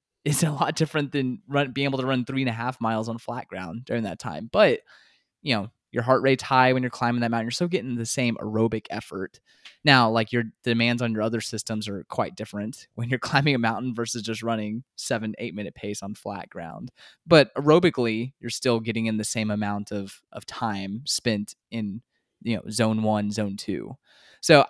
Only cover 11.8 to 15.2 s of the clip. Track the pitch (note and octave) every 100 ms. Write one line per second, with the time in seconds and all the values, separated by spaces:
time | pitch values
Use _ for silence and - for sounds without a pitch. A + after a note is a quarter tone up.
11.8 | G#2+ G2 - - G2 - G#2+ G2+ A2 -
12.8 | - - A#2 B2+ - C#3+ C#3+ C3 A#2 A2
13.8 | B2+ A2+ A#2 A#2+ G#2+ A2 A2+ A2+ G#2+ A2
14.8 | - - - A#2